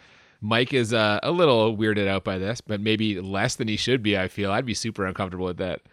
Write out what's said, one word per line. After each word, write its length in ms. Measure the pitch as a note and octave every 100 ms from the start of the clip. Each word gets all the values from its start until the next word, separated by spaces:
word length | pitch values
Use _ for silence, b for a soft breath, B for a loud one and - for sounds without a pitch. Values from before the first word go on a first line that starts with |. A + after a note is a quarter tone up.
| b b b b
Mike 320 | G#2+ A2+ C3
is, 220 | C3+ A2
uh, 260 | A#2 G#2+ G#2
a 80 | -
little 460 | F3 D#3+ A#2 A2 G#2+
weirded 320 | A2 G#2 G2
out 160 | G2
by 140 | G#2 F#2+
this, 240 | F#2+ B2
but 180 | - G#2
maybe 400 | G#2+ G#2+ G#2+ F#2
less 360 | F#2+ G2 A#2+ -
than 120 | A2
he 80 | G#2
should 260 | - B2+
be, 140 | G#2 G2
I 120 | F#2
feel. 220 | - G2
I'd 120 | G#2+
be 80 | B2+
super 320 | G2+ A2+ G#2
uncomfortable 400 | F#2+ F#2+ F#2+ F2+
with 140 | F#2 E2+
that. 240 | F#2 D#2 -